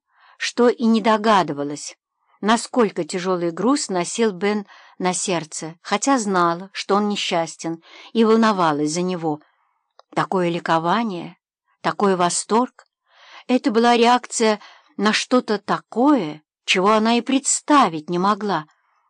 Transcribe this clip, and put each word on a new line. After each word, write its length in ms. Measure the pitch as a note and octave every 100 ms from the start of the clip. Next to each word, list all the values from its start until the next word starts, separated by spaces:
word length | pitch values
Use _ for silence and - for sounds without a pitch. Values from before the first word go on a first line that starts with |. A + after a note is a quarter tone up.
| _ _ _ _
что 300 | - - A#3+
и 180 | - A3+
не 160 | A3+
догадывалась, 960 | G#3+ G#3+ A3 G3+ D#3+ C#3+ C#3+ D3 - - _ _ _ _
насколько 640 | G3+ A#3 - C4 G3+ -
тяжелый 460 | D#3 F#3 F#3 F3+ E3+
груз 400 | E3 A3 C#4+ -
носил 420 | F#3 E3+ - A3
Бен 340 | F3 G3+ G#3 G3+ - - -
на 140 | F3+
сердце, 640 | F3 - E3+ D#3+ - D#3+ -
хотя 360 | - G3+ C#4 C4+
знала, 520 | G#3 F#3 E3+ E3+ G3
что 220 | - -
он 140 | G3+ G#3
несчастен, 760 | G3+ - F3 E3 - E3 E3 - - -
и 100 | A3+
волновалась 680 | A3 A3+ A3 F#3+ E3 D3 D3+
за 100 | E3+
него. 380 | F#3 F3+ D#3+ D3 _ _ _ _ _ - _
Такое 340 | - D#3 F#3+ F3
ликование, 880 | E3+ E3 E3 E3+ G#3 A3+ E3+ E3 - _ _ _ _
такой 340 | F3+ - G3+ F#3
восторг — 680 | F3 - - G#3+ B3 - _ _ _ _ - - -
это 240 | B3+ C#4+
была 240 | A3 A#3+ A#3
реакция 640 | A#3 B3 - - A3 G#3 - - _ -
на 160 | G#3
что-то 460 | G3+ - B3+ A#3+ G3+
такое, 840 | - E3 - A3 D4 C4+ D3+ D#3 _ _
чего 280 | - F#3+ G3
она 260 | A3 A3 A#3+
и 20 |
представить 880 | B3 C4+ - - - D4 G#3 D#3+ D3+
не 100 | F3
могла. 460 | G3 G#3 G#3 E3 D#3 _ _ _